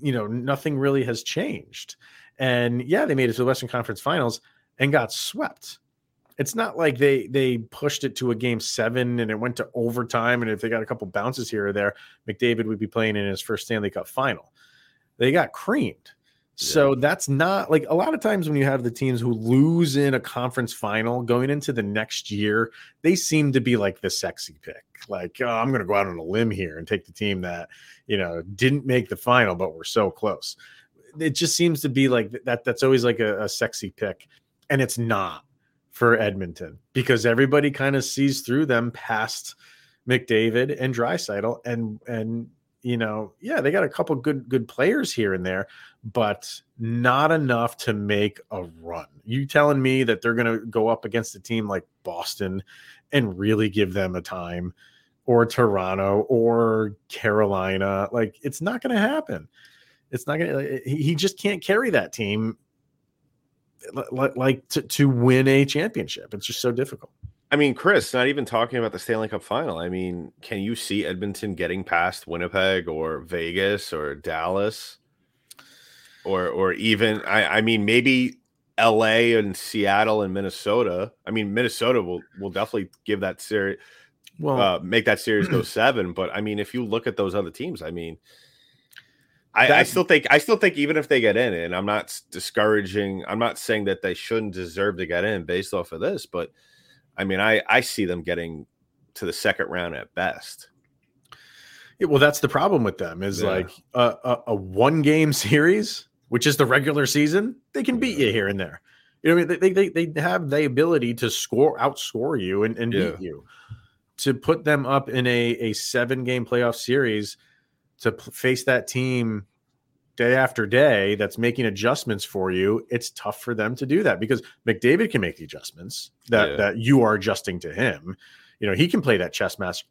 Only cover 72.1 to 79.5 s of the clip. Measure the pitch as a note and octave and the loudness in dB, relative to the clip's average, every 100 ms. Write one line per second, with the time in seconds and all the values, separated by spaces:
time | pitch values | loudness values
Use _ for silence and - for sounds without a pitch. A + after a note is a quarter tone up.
72.1 | - - E2+ F2 G2 F#2+ F#2+ E2 D#2 D#2+ | -4 -10 -6 -2 0 2 0 -2 -6 -4
73.1 | D#2+ E2 F2 E2 F2+ G2 G2+ - D#2+ D2 | -6 -6 -6 -4 -2 0 -2 -4 -8 -6
74.1 | C#2+ E2+ D#2+ E2+ G2 G#2 - - - _ | -8 -8 -4 -2 -2 -4 -6 -16 -20 _
75.1 | _ _ _ _ - - - - - - | _ _ _ _ -20 -20 -20 -20 -20 -20
76.1 | _ F2+ F#2+ F2+ C#2+ F#2+ - A2+ G#2+ A2+ | _ -4 -2 -2 0 0 0 2 2 2
77.1 | G#2+ - G#2+ E2 G#2 A2 A2 G#2 A#2+ C3 | 0 0 2 2 2 2 2 4 4 4
78.1 | B2+ B2+ - _ _ _ - A2+ A2 A2 | 2 0 -4 _ _ _ 2 4 6 4
79.1 | A2+ A#2 A2+ G2+ | 4 4 4 2